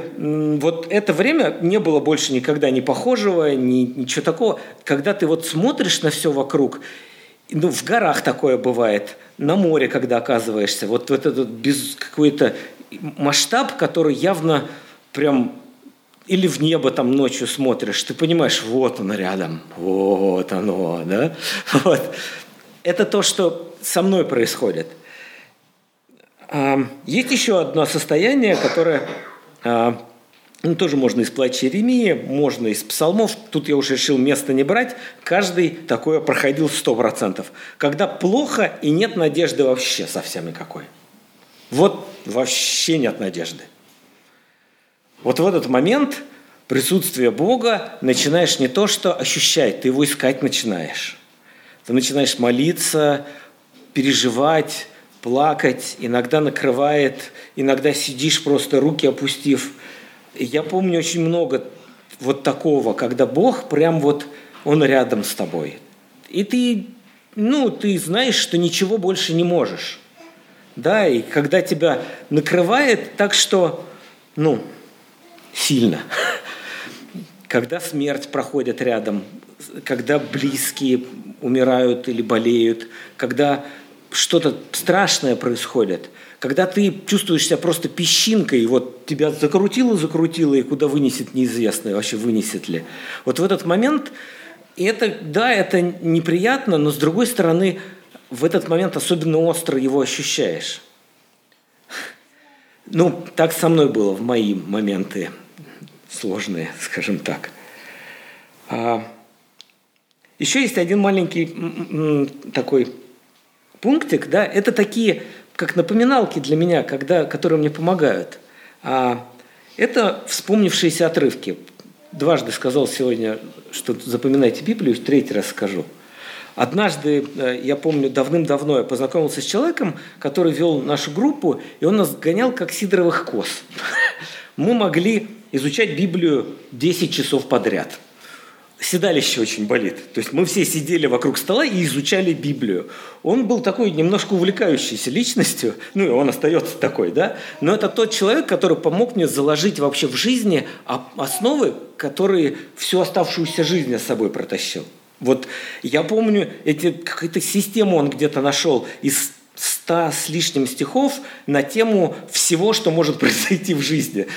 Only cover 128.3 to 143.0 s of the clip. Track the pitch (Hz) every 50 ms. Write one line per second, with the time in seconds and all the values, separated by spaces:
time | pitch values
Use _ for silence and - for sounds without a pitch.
128.3 | 156 170 160 - 143 143 147 147 147 127 107 - 131 117 135 131 - 175 160 139
129.3 | - 143 - - - 202 277 339 339 - 285 175 156 - - - - - - 147
130.3 | 143 - 175 165 151 139 165 170 156 143 131 147 147 139 - - 147 165 233 294
131.3 | 294 - - 170 127 - - - - - - 160 202 214 190 - - - - 151
132.3 | 170 202 247 254 247 - 185 170 - - 214 190 190 190 180 170 156 - - -
133.3 | - 110 92 - - - - - - - - - - - - - - - - -
134.3 | - - - - _ - 143 202 240 233 208 185 156 170 175 214 226 208 - -
135.3 | - - - - - 139 131 147 143 - 226 196 156 143 185 190 165 185 170 165
136.3 | 147 131 110 - - - - - - 120 120 170 170 - 180 151 - - 131 -
137.3 | - 135 - - 131 117 98 113 101 87 - - - - - - - - - -
138.3 | - - - - - - - - _ _ - - - 180 170 202 170 147 127 -
139.3 | - 127 113 107 - - 107 104 120 120 104 92 85 - - - - - 107 -
140.3 | - 143 185 170 - 202 175 - - 165 143 151 175 165 151 139 123 120 - 147
141.3 | 123 - - - 185 247 320 285 208 185 175 151 123 139 143 - 202 190 190 180
142.3 | 160 143 - 147 143 127 139 107 95 87 82 - - -